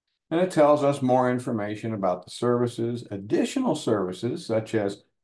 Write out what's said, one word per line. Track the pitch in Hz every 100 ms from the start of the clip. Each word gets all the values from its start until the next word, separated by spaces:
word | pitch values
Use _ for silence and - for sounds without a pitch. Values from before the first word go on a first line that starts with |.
| _ _ _
And | 165
it | 180
tells | 156 147 147
us | 143 139
more | 131 127 123
information | 123 123 117 104 104 117
about | 110 95 90
the | -
services, | - 123 120 120 117 117 120 -
additional | 98 101 175 240 269 254
services | - - 107 90 92 117 165 -
such | 110 113 113
as | 101 101 _ _